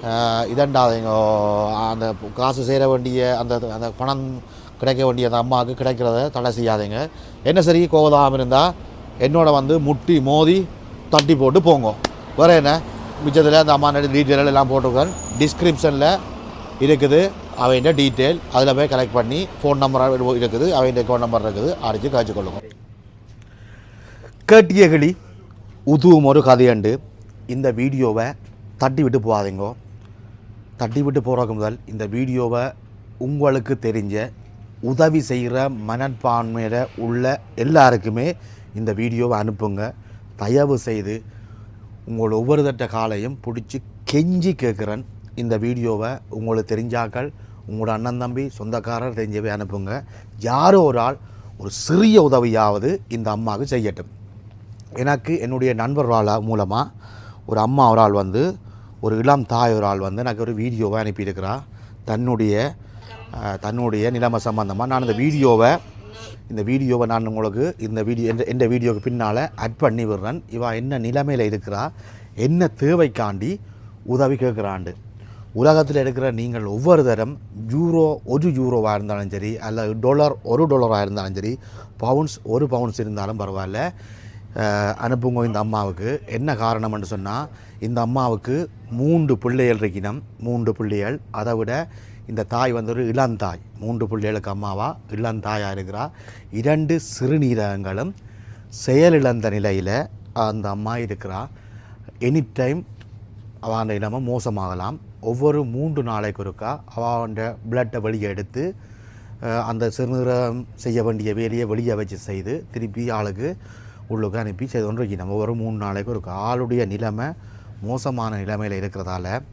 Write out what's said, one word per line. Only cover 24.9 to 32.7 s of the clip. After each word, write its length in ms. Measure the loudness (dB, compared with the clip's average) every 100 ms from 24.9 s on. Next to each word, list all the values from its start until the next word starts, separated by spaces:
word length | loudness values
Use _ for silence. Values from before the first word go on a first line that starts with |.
| 8 4 0 -10 -20 -20 -20 -20 -8
உதுவும் 400 | 2 6 10 10
ஒரு 160 | 10 6
கதையண்டு. 580 | 8 8 8 6 2 0 -4 -20 -20 -20 -8
இந்த 240 | -2 0
வீடியோவை 560 | 0 0 2 2 2 -2 -6 -16 -20 -20 -2
தட்டி 260 | 0 2
விட்டு 160 | 2 2
போகாதீங்கோ. 540 | 2 0 0 -4 -8 -8 -18 -20 -20 -20 -20 -20 -20 -20 -20 -6
தட்டி 260 | -4 0
விட்டு 180 | 0 0
போறதுக்கு 340 | 0 0 0
முதல் 240 | 0 -4 -4 -10
இந்த 200 | -8 -6
வீடியோவை 680 | -4 -2 0 0 0 -4